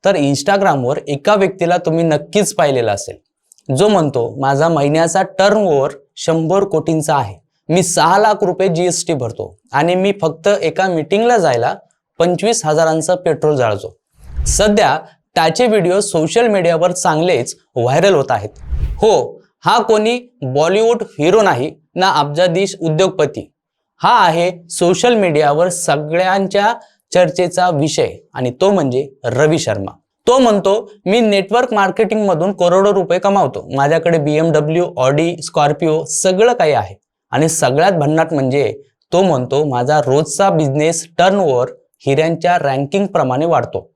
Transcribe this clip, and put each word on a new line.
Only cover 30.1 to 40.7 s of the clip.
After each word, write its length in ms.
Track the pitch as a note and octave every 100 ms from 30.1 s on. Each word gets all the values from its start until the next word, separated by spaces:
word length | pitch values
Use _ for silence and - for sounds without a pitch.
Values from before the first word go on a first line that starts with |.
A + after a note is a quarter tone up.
| _ -
तो 120 | B3+
म्हणतो, 520 | B3 G3+ F#3+ G#3+ G#3+ - -
"मी 140 | A#3+
नेटवर्क 540 | A3 G3+ G3 A#3 B3+
मार्केटिंगमधून 800 | G#3+ F#3+ F#3+ G#3 G#3+ G3+ D#3+ F#3
करोडो 400 | G3 F3 F#3 G3+
रुपये 260 | G3 E3+ F3
कमावतो. 500 | G3 G3 C#3+ G2+ - C3+
माझ्याकडे 420 | C#3+ E3 E3+ E3
बीएमडब्ल्यू, 680 | D3 D3+ E3 D3+ D3+ E3 F3
Audi, 440 | E3+ B2+ D3 E3
Scorpio 760 | E3+ - D#3+ D3 D3+ E3 D#3
सगळं 500 | D#3 - F#3+ F#3 A#3
काही 180 | A#3+ D#3+
आहे." 240 | B2+ G2+ G2 _ _ _
आणि 180 | B2+ D#3
सगळ्यात 420 | D#3+ C3+ C3+ F#3
भन्नाट 420 | F3 D3 D#3 C#3+
म्हणजे 480 | D#3 C3 C#3 A#2 - - _ _
तो 80 | E3+
म्हणतो, 420 | F#3+ C#3 B2 C#3
"माझा 380 | D3+ B2 B2 D3+ C#3
रोजचा 440 | C#3 D#3 - G3
बिझनेस 580 | E3 D3